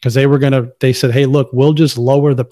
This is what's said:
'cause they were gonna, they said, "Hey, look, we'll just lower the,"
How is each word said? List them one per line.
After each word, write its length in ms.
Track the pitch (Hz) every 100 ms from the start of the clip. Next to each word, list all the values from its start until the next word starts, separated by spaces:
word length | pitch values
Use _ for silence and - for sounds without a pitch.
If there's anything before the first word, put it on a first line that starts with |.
'cause 140 | 127
they 120 | 123 139
were 120 | 139
gonna, 320 | 139 135 120 -
they 140 | 131
said, 160 | 123 131
"Hey, 140 | 123 135
look, 240 | 143 135
we'll 220 | 123 143
just 240 | 156 151 -
lower 340 | 120 139 143
the," 140 | 127 123